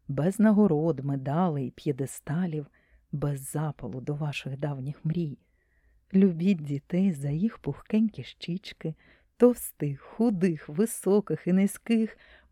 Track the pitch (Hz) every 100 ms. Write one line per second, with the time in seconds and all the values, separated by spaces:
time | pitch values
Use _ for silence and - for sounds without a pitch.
0 | - 135 170 196 214 208 208 151 165 139
1 | 139 139 135 156 185 147 127 - 156 135
2 | 135 - - 160 180 151 139 _ _ _
3 | _ 147 143 139 135 151 156 - 120 131
4 | 123 147 151 - 139 135 147 139 135 -
5 | 160 175 156 - _ _ _ _ _ _
6 | _ 190 196 160 185 175 143 143 - 180
7 | 196 143 143 151 226 - - - - 220
8 | 220 - 120 - - 180 - - 160 156
9 | _ _ _ - 247 240 - - 147 139
10 | - - 233 185 185 151 - 151 226 -
11 | 185 202 - 160 175 185 196 - - 226
12 | 220 - - - _